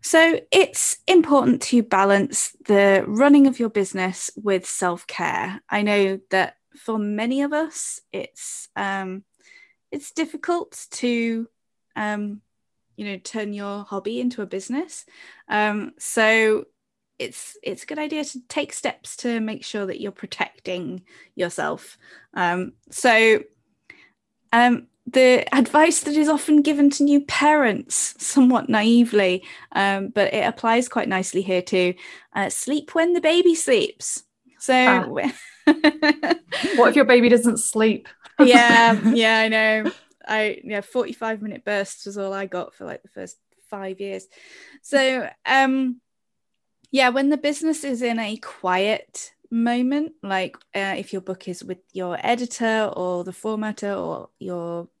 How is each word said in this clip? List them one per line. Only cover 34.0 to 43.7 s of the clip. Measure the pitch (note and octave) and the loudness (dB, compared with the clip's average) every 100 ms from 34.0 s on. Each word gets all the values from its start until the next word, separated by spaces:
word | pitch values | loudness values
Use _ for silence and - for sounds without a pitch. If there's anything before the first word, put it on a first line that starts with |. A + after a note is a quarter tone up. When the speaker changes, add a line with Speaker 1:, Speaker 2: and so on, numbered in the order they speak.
| - - _ _ _ _ | -10 -10 _ _ _ _
Speaker 1:
So | - B3+ | 0 2
Speaker 2:
Ah. | B3+ - - - C4+ - - - - | 4 2 0 -4 -6 -6 -20 -2 2
Speaker 1:
<laughs> | D#4+ D4+ D4+ D4 D4+ D4 E4+ _ - F#4 D#4+ | 4 2 2 0 0 -2 -4 _ -6 -2 4
Speaker 2:
What | - | 4
if | D4 | 6
your | C4+ | 6
baby | B3 A#3+ | 6 6
doesn't | A#3 A#3 G#3+ | 4 4 -2
sleep? | - A3 A3 G#3 - | -4 0 0 0 -8
<laughs> | _ - - | _ -20 4
Speaker 1:
Yeah, | C4 A#3+ A#3+ A#3 A#3 G#3+ A3 | 8 8 8 6 6 4 2
yeah, | A#3 A3 A3 | 2 4 2
I | A3 | 2
know. | A3 A3 A3 A3 - _ _ - | 2 2 0 -2 -8 _ _ -6
I, | A3 G#3+ - | -2 -2 -4
yeah, | - G#3 | -8 -8
forty-five | G3 B3+ G#3+ A#3 A3+ A3 | -6 -6 -6 -6 -8 -8
minute | G#3+ - - | -10 -10 -6
bursts | G#3 G3+ - G3+ | -4 -6 -10 -14
was | G3+ | -10
all | G3 | -8
I | G3 G3 | -8 -8
got | F3+ - | -8 -10
for, | _ - | _ -14
like, | - | -14
the | _ | _
first | - F3+ - _ _ | -18 -18 -18 _ _
five | _ | _